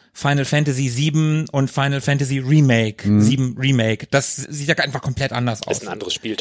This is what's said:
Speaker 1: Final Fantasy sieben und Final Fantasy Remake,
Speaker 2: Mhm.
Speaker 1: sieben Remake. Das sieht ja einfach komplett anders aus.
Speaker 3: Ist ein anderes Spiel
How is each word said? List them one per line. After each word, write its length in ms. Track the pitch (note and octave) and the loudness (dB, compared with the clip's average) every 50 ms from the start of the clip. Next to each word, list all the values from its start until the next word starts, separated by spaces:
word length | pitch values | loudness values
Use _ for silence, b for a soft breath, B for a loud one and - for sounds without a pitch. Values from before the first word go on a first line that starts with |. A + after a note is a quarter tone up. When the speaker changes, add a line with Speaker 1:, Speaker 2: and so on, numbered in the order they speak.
| b b | b b
Speaker 1:
Final 320 | b - - C#3+ C#3+ C#3+ C3+ | b -4 -2 0 0 0 0
Fantasy 440 | - D3 D3+ D3+ D3 C3 C3 C#3 B2+ | 0 0 0 2 0 0 0 -2 -2
sieben 580 | A#2 B2+ D3 D#3+ D3 D#3 D#3 D#3 D3+ D#3 D#3 - | 0 0 0 0 2 2 2 2 0 -2 -2 -2
und 180 | - C#3 C3+ C3 | 0 0 0 0
Final 320 | - C#3+ C3+ C#3 C#3 C#3 | 0 -2 0 0 0 -2
Fantasy 380 | - D3 C#3 C#3 C#3 B2+ C#3 C3+ | 0 0 0 0 0 -2 -2 -2
Remake, 720 | B2+ C3 D#3 D#3 C#3+ C3 A#2 A2+ A2+ G#2+ G#2 - - G2+ | 0 4 4 6 6 6 4 4 2 0 -4 -4 0 2
Speaker 2:
Mhm. 120 | G#2 G#2 | 4 6
Speaker 1:
sieben 380 | G#2 A2 C3+ C3 C3 B2+ A2 B2 | 6 4 4 2 0 -2 -2 -2
Remake. 480 | C3 C#3 C3+ A#2+ A2 A2 A2 - - | 0 2 2 2 2 0 -2 -4 -4
Das 300 | - - C#3 - - - | -2 0 0 0 0 -4
sieht 320 | C#3+ C3+ - D3+ D3 C#3+ D#3 | -6 -10 -10 -10 -6 -2 -2
ja 80 | D#3 | -2
einfach 260 | F3 C#3 C#3 C3 C3+ | 0 -2 -4 -4 -6
komplett 300 | - C#3 B2 - C#3 B2+ | -4 -4 -4 -2 -4 -4
anders 340 | A2+ B2 B2 A#2+ A2 G#2+ - | -2 -2 -2 -2 -4 -4 -4
aus. 120 | - - - | -6 -6 -6
Speaker 3:
Ist 40 | |
ein 100 | - G2 | -6 -10
anderes 220 | F2 G#2+ G2+ F2+ - | -10 -8 -8 -8 -8
Spiel 220 | - - A2 G#2+ - | -6 -6 -8 -6 -4